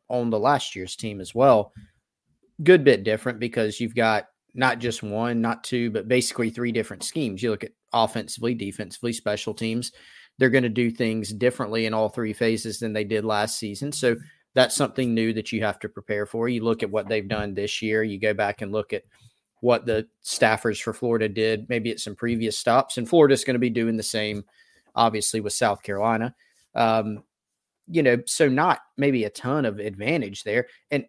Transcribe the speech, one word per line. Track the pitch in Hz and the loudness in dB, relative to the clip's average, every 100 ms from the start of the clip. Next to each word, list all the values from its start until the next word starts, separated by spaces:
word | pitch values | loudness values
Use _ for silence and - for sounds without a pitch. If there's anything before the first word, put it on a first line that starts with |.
| _ | _
on | 123 117 | -4 -2
the | 110 | 0
last | 117 143 - | 2 2 0
year's | - 92 - | -10 -12 -10
team | 110 101 | -10 -10
as | 90 | -8
well. | 113 135 113 104 - 101 _ _ _ _ _ _ - | 4 6 6 4 -8 -20 _ _ _ _ _ _ 0
Good | 156 180 | 8 8
bit | 139 110 | 8 4
different | 101 107 127 113 | 4 -2 -2 -4
because | 117 117 107 104 | -4 0 -2 -2
you've | 117 117 | -4 2
got | 113 107 - _ _ | 2 2 -2 _ _
not | - 131 120 | 0 0 0
just | 120 110 | -4 -6
one, | 107 104 117 117 | -6 -4 -2 0
not | 113 113 | -2 -2
two, | - 123 120 | -4 -4 -2
but | 107 104 | -4 0
basically | 123 123 - 113 | 2 2 -2 -4
three | 113 120 | -2 -4
different | 113 107 95 | -2 -4 -8
schemes. | - 165 127 95 | -8 -4 -4 -4
You | 117 | -4
look | 104 | -4
at | - - _ | -6 -16 _
offensively, | 113 110 113 107 - 117 | 0 0 0 -8 -6 -4
defensively, | 117 101 - 104 - 120 | -4 -6 -8 -12 -6 -6
special | 117 - 104 - | -4 -4 -4 -6
teams. | 104 113 113 123 - - - - - | -6 -4 -4 -6 -12 -20 -20 -20 2
They're | 131 | 4
gonna | 131 123 | 4 2
do | 113 120 | 0 -2
things | 113 117 110 101 | 0 -2 -2 -6
differently | 104 123 123 107 113 113 | 0 0 0 -4 -2 -2
in | |
all | 110 110 | 0 -2
three | - 110 | -2 -6
phases | 104 117 110 113 104 | 0 0 0 -4 -6
than | 117 | -4
they | 107 | -4
did | 104 110 | -2 -2
last | 110 104 107 - | 0 0 -2 -4
season. | 110 101 143 | -8 -8 -8
So | 143 127 117 - _ _ | -2 0 0 -6 _ _
that's | - 127 | 2 2
something | - 135 - 127 | 2 -2 0 -2
new | 113 113 | 0 0
that | 110 104 | -2 -4
you | 110 | -2
have | 107 - | -2 -4
to | - | -10
prepare | - - 104 104 | -14 -6 -4 -4
for. | 117 117 | -4 -2
You | 120 | -2
look | 113 113 | -2 -2
at | 104 | -2
what | 107 98 | -4 -2
they've | 110 98 | -4 -2
done | 107 104 | -4 -4
this | 98 101 - | -4 -6 -4
year. | 110 110 | -2 0
You | 110 98 | -2 -2
go | 107 | -2
back | 107 101 104 | 0 -2 -2
and | 101 | -4
look | 107 104 | -4 -4
at | 101 - _ - _ _ _ | -8 -10 _ -20 _ _ _
what | 120 117 | 2 2
the | 120 110 110 _ | 2 -2 -2 _
staffers | - - 113 110 117 104 | -10 2 4 4 0 -2
for | - | -6
Florida | 107 123 117 110 | -4 -2 0 0
did, | 101 110 110 110 | 0 0 0 -4
maybe | 120 113 | -4 -4
at | 107 | -6
some | - | -8
previous | - 117 117 113 - | -6 -2 -2 -2 -2
stops. | - 120 131 - | 2 2 2 -4
And | 117 | 2
Florida's | 170 147 131 | 6 8 6
gonna | - 123 | 2 0
be | 123 | 0
doing | 117 117 113 | 0 0 -2
the | |
same, | 104 113 107 104 104 _ _ _ _ | -2 -2 -2 -6 -10 _ _ _ _
obviously, | - 117 110 - 110 | 2 2 2 -2 -2
with | 104 | -4
South | - 113 101 | 0 0 0
Carolina. | - 98 110 113 117 - _ _ _ 117 | -4 -2 0 0 -2 -8 _ _ _ 0
Um, | 113 110 107 107 - _ _ _ _ _ _ | 2 2 -2 -8 -14 _ _ _ _ _ _
you | 165 | 2
know, | 139 120 120 | 4 2 0
so | - 147 | 2 4
not | 131 175 143 - - | 4 2 2 -4 -2
maybe | 143 131 | 2 2
a | 107 | -2
ton | - 123 147 | -4 -4 0
of | 123 104 | -2 -4
advantage | 104 95 110 165 104 101 | -8 -6 -2 -2 -4 -8
there. | - 110 123 - _ | -2 -2 -2 -10 _
And, | 143 | -4